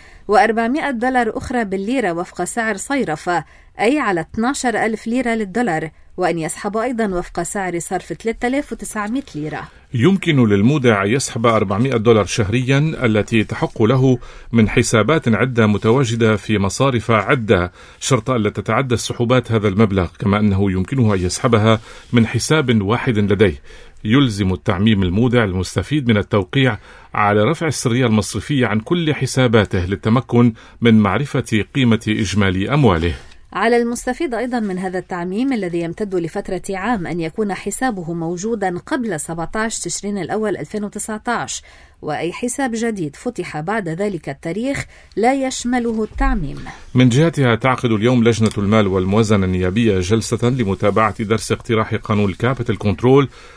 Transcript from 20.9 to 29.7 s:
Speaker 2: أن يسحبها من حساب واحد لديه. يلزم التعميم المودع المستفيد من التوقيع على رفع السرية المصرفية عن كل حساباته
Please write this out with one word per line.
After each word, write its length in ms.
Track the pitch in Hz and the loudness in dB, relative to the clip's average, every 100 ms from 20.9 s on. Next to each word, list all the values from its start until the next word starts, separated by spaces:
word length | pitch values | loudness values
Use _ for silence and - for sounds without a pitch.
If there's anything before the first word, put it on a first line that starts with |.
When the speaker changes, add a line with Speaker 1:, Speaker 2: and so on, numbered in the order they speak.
| 135 110 | 2 2
Speaker 2:
أن 60 | 98 | 2
يسحبها 600 | 90 - 127 113 110 110 - - - | -2 -2 2 4 4 2 -2 -20 -2
من 140 | 123 110 | 2 2
حساب 560 | 117 - 156 131 113 | 0 0 0 2 2
واحد 360 | 95 120 135 107 | 2 0 0 0
لديه. 420 | 101 98 104 - - - - - | 2 4 2 2 -10 -20 -20 -10
يلزم 480 | 110 131 135 101 95 | 0 2 2 0 0
التعميم 500 | 90 - 90 110 101 | -2 -2 0 2 2
المودع 420 | 90 95 123 120 | 2 2 2 2
المستفيد 640 | 107 92 90 - 90 151 120 | 2 0 -2 -4 -2 0 2
من 80 | 104 | 2
التوقيع 640 | 92 107 92 135 131 104 - - - | 2 0 0 0 0 0 -8 -20 -8
على 300 | - 104 104 | 0 2 4
رفع 220 | 107 165 160 | 2 0 -2
السرية 400 | - 127 120 123 | -2 -2 0 2
المصرفية 600 | 107 95 107 - 143 113 | 2 0 -4 -2 0 0
عن 140 | 107 | -2
كل 340 | - 175 156 | -2 -2 -2
حساباته 720 | 143 131 - 127 110 98 | -2 -2 0 4 4 2